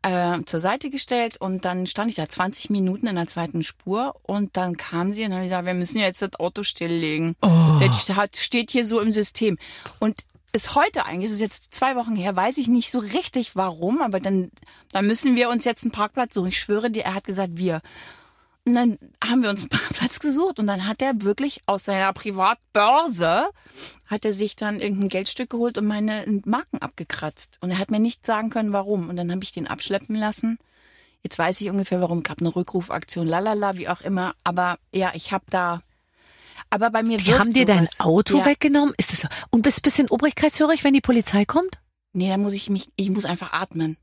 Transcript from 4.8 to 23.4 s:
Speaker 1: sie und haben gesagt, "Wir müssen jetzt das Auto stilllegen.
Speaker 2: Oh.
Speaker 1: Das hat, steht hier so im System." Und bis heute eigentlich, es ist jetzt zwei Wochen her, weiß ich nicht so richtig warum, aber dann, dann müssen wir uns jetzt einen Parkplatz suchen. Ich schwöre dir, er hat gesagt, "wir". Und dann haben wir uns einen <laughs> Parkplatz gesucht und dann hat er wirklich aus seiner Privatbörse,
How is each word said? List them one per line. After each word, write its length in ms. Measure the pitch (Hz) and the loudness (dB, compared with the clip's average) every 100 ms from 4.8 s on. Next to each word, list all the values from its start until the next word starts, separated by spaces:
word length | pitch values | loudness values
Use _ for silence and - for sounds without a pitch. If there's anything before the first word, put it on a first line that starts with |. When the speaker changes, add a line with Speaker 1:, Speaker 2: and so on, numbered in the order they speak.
| - 170 185 | -6 -2 -2
Speaker 1:
sie 120 | 208 | -2
und 80 | 220 | -4
haben 80 | 185 | -4
gesagt, 240 | 185 180 175 | -2 -4 -2
"Wir 80 | |
müssen 240 | 180 175 220 | -2 -2 0
jetzt 240 | 196 185 | 0 0
das 120 | 190 - | -6 -4
Auto 220 | 175 202 | -4 -2
stilllegen. 720 | 202 - 170 170 160 156 165 165 | -4 -4 -2 -2 0 0 -2 2
Speaker 2:
Oh. 360 | 202 165 160 151 | 4 6 6 6
Speaker 1:
Das 280 | 127 113 - 190 | 6 4 0 0
hat, 200 | 202 - | 0 -2
steht 340 | - 240 233 | 0 0 2
hier 120 | 254 226 | 0 2
so 120 | 226 | 2
im 120 | 214 | 2
System." 460 | 214 208 - 220 170 - - - - | 2 0 0 0 0 -8 -16 -18 -2
Und 220 | 220 - - _ _ | -2 -2 -14 _ _
bis 220 | 220 - | -4 0
heute 320 | - 359 - - | 2 2 0 -4
eigentlich, 200 | 170 208 | -4 -4
es 60 | 208 | -2
ist 40 | |
jetzt 340 | 214 - - | -2 -4 -6
zwei 200 | - 262 254 | -2 0 0
Wochen 200 | 233 214 | -2 -2
her, 180 | 185 | 0
weiß 240 | 185 208 269 | 0 0 0
ich 80 | 233 | 2
nicht 220 | 247 233 | 2 2
so 80 | 254 | -2
richtig 560 | 208 262 - 254 233 190 | -2 -4 -2 -4 -4 -2
warum, 440 | 190 165 175 277 | -2 -2 -2 0
aber 160 | 262 190 | 0 0
dann, 300 | 190 190 180 - - - _ | 0 0 -2 -10 -20 -20 _
dann 140 | 190 202 | 0 2
müssen 300 | 226 277 247 | 2 4 4
wir 120 | 240 | 4
uns 160 | 233 | 2
jetzt 180 | 240 233 | 0 -2
einen 80 | 233 | -4
Parkplatz 420 | - 208 - 240 | -2 -4 -2 -2
suchen. 140 | 208 185 | -2 -2
Ich 100 | - | -2
schwöre 320 | - 208 233 | 0 0 0
dir, 140 | 220 | -2
er 100 | - | -4
hat 100 | 190 | -6
gesagt, 280 | - 190 185 | -6 -4 -4
"wir". 260 | 170 180 160 - - - - _ _ _ _ | -2 -2 -2 -6 -20 -20 -20 _ _ _ _
Und 100 | - | 0
dann 240 | 240 240 208 - _ | 4 2 0 -10 _
haben 200 | 214 247 | 0 2
wir 60 | 226 | 2
uns 120 | 202 | -2
einen 60 | - | -2
<laughs> 100 | - | -4
Parkplatz 380 | - - 247 - | -4 -2 -2 0
gesucht 400 | 302 277 370 - | -2 0 -2 -2
und 80 | 208 | -2
dann 200 | 196 190 | -2 -4
hat 120 | 220 | -2
er 220 | 269 233 | -2 0
wirklich 380 | 196 208 277 - - | 0 0 -4 -4 -4
aus 180 | 196 | -4
seiner 280 | - 196 196 | -2 0 0
Privatbörse, 1400 | 190 214 190 190 233 _ 214 208 277 330 185 165 180 | -2 -6 0 0 0 _ 2 6 6 4 0 2 2